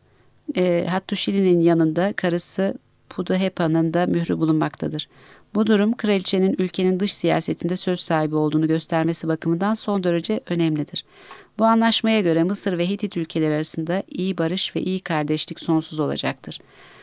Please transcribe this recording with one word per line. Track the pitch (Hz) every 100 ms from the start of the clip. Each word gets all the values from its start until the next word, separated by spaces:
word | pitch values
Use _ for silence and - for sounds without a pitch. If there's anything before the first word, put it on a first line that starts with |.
| _ _ _ _ - 185
e, | 180 175 175
Hattuşili'nin | 190 - 202 - 196 185 175
yanında | 170 165 160 156 196
karısı | 208 180 170 - - 196 - _ _ -
Pudahepa'nın | - 180 185 190 - 160 165 165
da | 170 180
mührü | 170 170 170
bulunmaktadır. | 160 156 151 - 156 151 - - - - _ 208
Bu | 214
durum | 208 208 240
kraliçenin | 208 196 185 190 190 -
ülkenin | 185 - 185 185
dış | 196
siyasetinde | - 170 156 165 160 170 185
söz | - 180
sahibi | - 160 156 156
olduğunu | 151 156 156
göstermesi | 160 - 165 160 165 160
bakımından | 160 165 170 196
son | 220 - 202
derece | 180 170 165 214 -
önemlidir. | 175 160 151 143 - - - - - - -
Bu | 226
anlaşmaya | 226 226 220 220 220
göre | 180 165
Mısır | 180 202 202 170
ve | 175
Hitit | 202 202 175
ülkeleri | 160 165 156
arasında | 151 156 - 160 185 -
iyi | - 190 175
barış | 165 185 - -
ve |
iyi | 185 185
kardeşlik | - 160 147 156 - -
sonsuz | - 160 156 156
olacaktır. | 139 139 131 139 - - - - - -